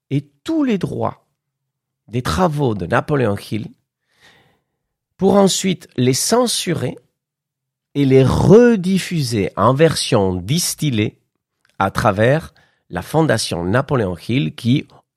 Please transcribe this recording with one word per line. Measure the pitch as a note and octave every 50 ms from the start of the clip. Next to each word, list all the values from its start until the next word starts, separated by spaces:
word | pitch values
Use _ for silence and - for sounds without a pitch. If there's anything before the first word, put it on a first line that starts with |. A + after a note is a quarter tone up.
| _ _
et | C#3 C#3+ D3 - _ _ _
tous | - D#4+ D#4+ D4
les | B3+ A3+
droits | F#3 D#3+ A#2+ A2+ A#2 A2+ G#2 - _ _ _ _ _ _ _ _ _ _ _ _ _ _ _ _ _ _ -
des | G#2 B2 B2+
travaux | - - - F#3 F3 D3 D3 D3 B2+ G#2+
de | G2+ F2+
Napoléon | E2 A2+ A#2+ - - D3+ C#3+ B2 A2 G2+
Hill | G2+ - - A#2 G#2 A2 - - _ _ _ _ _ _ _ _ _ _ - _ _ _ _ _ _ _ _ _ _ _ _ _ _ _ _ _
pour | _ F#3 G3 F#3+
ensuite | G3+ G3 F#3+ - - - F#3+ F3+ - - - _
les | - B2 B2 C3+
censurer | C3 - - G#3+ A#3 B3+ A#3 - - - F#3 D#3+ B2 A#2 B2 - - _ _ _ _ _ _ _ _ _ _ _ _ _ _ _ _ _ _ _
et | C#3+ C#3+
les | C3+ C3 C3 C3+
rediffuser | A#2+ - - - B2 F3 A3+ B3 A#3+ A#3 G3+ E3 F#3 G3 F#3 - - F#3 E3 C#3 A#2 A#2+ G#2+ F#2+ - -
en | - G2 A2+ C3
version | C3+ E3 D#3+ - - - - C#3 A2 G2 F#2+ F2+
distillée | F#2 F2 F#2+ C#3 F3 F3+ - - - - D3+ B2 G#2+ G#2+ G#2+ - _ _ _ _ _ _ _ _ _ _ _ _ _
à | G2 G2
travers | - - - A#2 G2 G2 A2 A#2+ C#3 D#3+ E3 - _ _ _ _ _ _ _ _
la | - F2 -
fondation | - - D3+ D#3+ C#3+ B2 A2+ - - G#2 E2+ E2+
Napoléon | F2+ G2+ B2+ C#3 - D3+ B2+ A2 F2+ F2+ E2 - -
Hill | A2+ C3+ D#3 - -
qui | - - A#2 B2 C#3+ - - _ - _ _ _